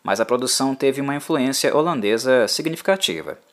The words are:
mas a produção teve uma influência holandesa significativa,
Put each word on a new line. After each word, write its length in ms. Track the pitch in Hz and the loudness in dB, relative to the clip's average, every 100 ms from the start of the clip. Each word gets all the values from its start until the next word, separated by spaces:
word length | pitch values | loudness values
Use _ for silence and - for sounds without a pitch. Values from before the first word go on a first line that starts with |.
mas 160 | - 98 | -4 -2
a 60 | 110 | 0
produção 480 | 123 123 - 135 | 0 0 0 0
teve 260 | 135 139 131 | 0 0 0
uma 160 | 139 143 | -4 -6
influência 600 | - 156 127 131 147 143 | -2 -2 0 0 2 2
holandesa 720 | 165 151 101 113 127 127 107 | 2 0 0 0 4 4 4
significativa, 880 | - 156 160 - 190 - 82 73 76 _ | 0 -4 -4 -2 0 0 -4 -8 -12 _